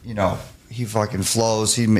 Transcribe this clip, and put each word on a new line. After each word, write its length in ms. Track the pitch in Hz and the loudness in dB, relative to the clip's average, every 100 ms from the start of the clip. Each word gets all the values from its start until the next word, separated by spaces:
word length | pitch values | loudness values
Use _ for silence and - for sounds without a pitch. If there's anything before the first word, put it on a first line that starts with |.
you 100 | 117 | -10
know, 220 | 107 92 - - - - | -2 -2 -2 -10 -20 -14
he 160 | 113 | -8
fucking 380 | 110 110 104 98 | -4 -2 0 -2
flows. 540 | 90 110 113 110 107 120 | -2 2 2 2 0 2
He, 100 | 110 | 4